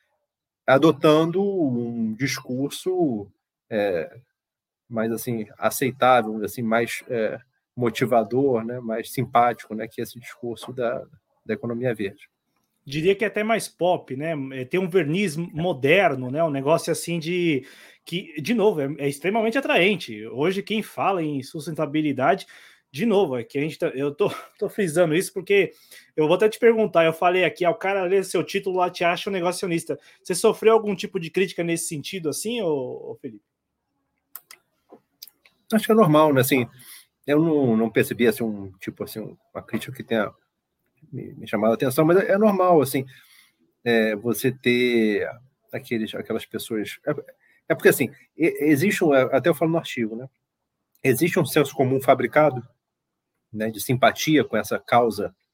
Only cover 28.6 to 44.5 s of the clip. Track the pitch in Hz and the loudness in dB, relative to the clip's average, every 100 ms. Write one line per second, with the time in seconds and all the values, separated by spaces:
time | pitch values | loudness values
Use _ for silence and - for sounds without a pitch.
28.6 | 196 180 180 175 170 175 208 190 175 170 | -2 -2 -2 0 -2 0 -4 -2 -2 -2
29.6 | 190 165 - 139 - _ - 175 220 - | -4 -4 -4 -8 -10 _ -8 2 2 4
30.6 | 220 226 208 185 196 190 160 180 190 - | 4 4 2 -4 -4 -6 -4 -2 -2 -2
31.6 | 170 165 - 151 - 190 160 - 214 240 | -2 -2 -4 -8 -8 -6 -6 -6 -6 -4
32.6 | 175 143 123 123 - 113 135 107 _ _ | -2 -2 -4 -10 -12 -14 -14 -16 _ _
33.6 | _ _ _ _ _ _ _ - _ - | _ _ _ _ _ _ _ -20 _ -20
34.6 | _ _ _ - _ _ - _ _ _ | _ _ _ -20 _ _ -20 _ _ _
35.6 | - 214 - 220 170 151 156 135 123 135 | -2 -2 2 4 6 6 6 4 2 0
36.6 | 120 - - - _ _ - 147 165 151 | -2 -8 -20 -20 _ _ 0 2 2 2
37.6 | 127 110 113 127 113 98 117 107 113 101 | 2 2 2 0 0 2 0 2 -4 -6
38.6 | 98 - - - 101 110 101 - _ - | -12 -12 -14 -12 -12 -12 -14 -16 _ -16
39.6 | - 110 - 131 - 113 87 _ _ _ | -8 -10 -8 -14 -4 -2 -2 _ _ _
40.6 | _ _ _ _ - 127 101 - 117 101 | _ _ _ _ -16 -14 -12 -14 -6 0
41.6 | 110 110 135 131 156 185 170 196 214 190 | 0 2 0 2 4 4 4 4 4 4
42.6 | 180 165 127 139 131 - _ _ _ _ | 4 4 4 -2 -6 -14 _ _ _ _
43.6 | _ _ 120 117 110 104 117 107 131 | _ _ 0 2 2 0 -4 -2 -2